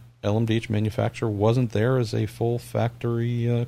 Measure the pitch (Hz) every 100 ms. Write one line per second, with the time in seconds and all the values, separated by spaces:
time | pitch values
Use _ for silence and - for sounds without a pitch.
0 | - _ 101 110 113 113 113 107 107 -
1 | 110 - 117 104 107 123 120 104 120 131
2 | 110 110 107 - 117 120 - 110 113 120
3 | 120 117 117 120 117 120